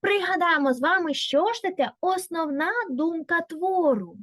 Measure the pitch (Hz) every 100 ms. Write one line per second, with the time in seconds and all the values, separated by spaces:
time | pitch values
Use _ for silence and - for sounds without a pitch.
0 | 381 403 359 370 349 320 277 254 285 381
1 | 330 277 - 277 381 466 381 370 262 -
2 | 359 370 370 330 320 277 330 453 403 254
3 | 320 330 302 339 330 311 359 370 320 226
4 | 180 202